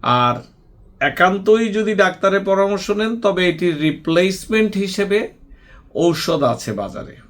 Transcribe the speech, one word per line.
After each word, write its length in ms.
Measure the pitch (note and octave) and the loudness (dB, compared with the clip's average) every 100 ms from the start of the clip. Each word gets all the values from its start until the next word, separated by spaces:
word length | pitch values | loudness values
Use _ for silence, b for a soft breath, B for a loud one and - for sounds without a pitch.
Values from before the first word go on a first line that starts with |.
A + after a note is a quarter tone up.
আর 320 | A#2+ B2 B2 B2 - _ _ - - - | 2 2 2 -2 -8 _ _ -20 -20 -4
একান্তই 680 | C#3+ C#3+ F3+ G3 F#3+ A3 A3+ | -4 2 2 2 2 2 2
যদি 260 | G3+ A3 | -2 -2
ডাক্তারের 460 | G3+ F#3+ - G3 G3 | 2 2 2 0 0
পরামর্শ 500 | F#3+ G3 G3 G3+ F#3+ | 0 2 2 0 -2
নেন, 300 | G#3 A3 A3+ | -2 -2 0
তবে 280 | G#3 F#3 F3+ | -2 2 0
এটির 300 | D#3+ F3 D3+ | 2 -2 0
রিপ্লেসমেন্ট 920 | D#3 - - E3 F#3 F#3+ - A3 G#3+ G3 | -2 -2 0 2 2 -2 -2 0 0 -2
হিসেবে 420 | G3 F#3+ G3+ G3+ E4+ - - b b b b | -4 -4 -2 -2 -4 -14 -20 b b b b
ঔষধ 480 | - E3+ D#3+ - D#3 | 0 0 0 -2 0
আছে 300 | C3 A#2 - | 0 -2 -6
বাজারে 440 | G2+ G2 F#2 - - - | -6 -6 -10 -16 -18 -20